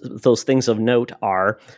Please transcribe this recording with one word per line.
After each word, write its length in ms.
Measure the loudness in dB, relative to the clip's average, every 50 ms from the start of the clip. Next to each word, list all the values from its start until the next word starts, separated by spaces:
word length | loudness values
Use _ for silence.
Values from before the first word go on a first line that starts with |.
those 400 | -12 -14 -16 0 2 2 2 2
things 260 | 2 0 0 0 0 0
of 100 | -2 0
note 340 | 0 0 2 0 0 -2 -6 -6
are 360 | -4 -2 -2 0 0 0 -2 -4 -12 -20 -20